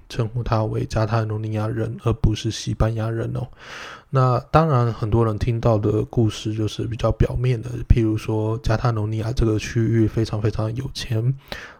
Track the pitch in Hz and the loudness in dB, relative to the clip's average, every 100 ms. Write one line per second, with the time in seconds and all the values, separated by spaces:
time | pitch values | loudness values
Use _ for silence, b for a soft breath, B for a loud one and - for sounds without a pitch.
0 | - - 110 120 113 110 110 117 120 110 | -8 -4 -4 -4 0 0 0 -2 -2 0
1 | 107 113 110 107 110 107 110 113 113 107 | 0 0 0 -4 -2 -2 -2 -2 -4 -2
2 | 117 113 - 107 113 - - 107 110 113 | -2 2 2 2 -4 -4 -6 -2 0 0
3 | 110 113 117 123 123 B B B B B | -4 -4 -4 -6 -8 B B B B B
4 | B 135 127 120 - 160 160 127 120 107 | B 2 4 2 2 2 4 4 2 0
5 | 110 113 113 107 - 117 117 107 107 107 | 0 2 2 2 0 2 2 4 2 0
6 | - 123 110 - 110 110 107 - 113 110 | 0 2 0 0 -6 -4 -4 -4 -6 -2
7 | 113 - - 127 127 117 120 120 120 123 | -2 2 0 2 0 -2 -4 -10 4 4
8 | 110 110 - 110 110 113 - 110 120 110 | 4 0 -2 -2 0 -2 0 0 0 0
9 | 107 110 110 127 113 107 - 117 113 117 | -2 -2 -2 2 2 2 0 0 2 4
10 | 107 - 110 107 107 - 110 117 131 - | 2 2 -2 0 -2 -2 -4 -4 -8 -8
11 | - 110 123 135 B B B | -4 0 0 -2 B B B